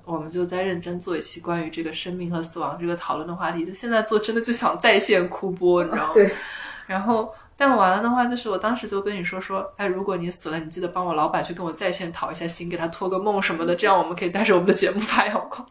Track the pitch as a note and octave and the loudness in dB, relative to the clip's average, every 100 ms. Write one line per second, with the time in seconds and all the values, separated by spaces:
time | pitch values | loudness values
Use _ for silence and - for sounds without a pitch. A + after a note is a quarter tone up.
0 | - E3 D#3 F3+ F3 F#3 F#3+ F3 F3 F3 | -8 -6 -6 -4 -4 -2 -2 -4 -6 -8
1 | F3+ D#3+ - E3+ F3 E3+ D#3 E3 E3 - | -4 -6 -6 -10 -6 -4 -4 -6 -8 -8
2 | F3+ F3+ F3 E3+ E3 E3+ C#3+ E3 E3+ E3+ | -8 -6 -4 -4 -6 -6 -6 -4 -4 -4
3 | - D3+ E3 F3+ E3+ F3 F3 F#3+ A#3+ A3+ | -4 -6 -6 -4 -4 -2 -4 -6 0 0
4 | G#3+ G#3+ A3 A3+ A3+ A#3 F#3 D#3+ - G3+ | 4 2 2 -2 0 0 0 4 6 6
5 | G#3 F#3+ F3 - F#3+ F3+ F3+ F3 E3+ G#3 | 6 4 4 -4 -6 2 4 4 4 0
6 | F#3+ A3 G3 - - - - - - F#3+ | 4 6 6 4 -10 -12 -12 -14 -6 -2
7 | G#3+ A3+ A3+ - - - C#4 A#3 F#3 G3 | 2 0 0 -10 -14 2 4 6 6 4
8 | A#3 B3 A#3+ A#3+ A3+ F#3 G#3+ A#3+ G#3 G3 | 2 2 2 0 -2 0 0 -2 -2 -2
9 | G3+ G3+ E3+ F#3 F#3+ G3 G3 - G3 F#3 | -2 -4 -4 -6 -4 -4 -6 -4 -2 0
10 | G3 F#3 F3 F3 D#3+ D#3+ D#3 F3+ F3+ F3+ | 0 -2 -2 -6 -6 -6 -6 -6 -4 -2
11 | F3 D3+ D#3+ F3 - F3 E3+ D#3 F#3+ F3 | -2 0 2 0 -2 -6 -6 -2 -2 -2
12 | E3+ E3+ - D#3 E3+ - E3+ E3+ E3 - | -6 -6 -8 -4 -6 -6 -6 -4 -6 -4
13 | F#3+ F#3 G#3 G3+ F#3+ E3 E3+ F3 G#3 F#3+ | -2 0 0 0 0 -2 0 2 4 4
14 | D#3+ F3 F3 G3 A3 F3+ F#3 - F#3 G3 | 2 -2 -2 0 4 6 6 4 4 2
15 | G#3+ - G#3 G#3 - - - | 0 2 2 0 -4 -12 -14